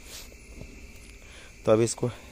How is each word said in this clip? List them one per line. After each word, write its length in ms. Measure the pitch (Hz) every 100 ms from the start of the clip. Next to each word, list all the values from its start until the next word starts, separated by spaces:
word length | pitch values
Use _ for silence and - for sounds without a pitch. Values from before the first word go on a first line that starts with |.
| - - - - - - - - - - - - - - - - -
तो 60 |
अभी 120 | 110
इसको 240 | 117 - 123 - -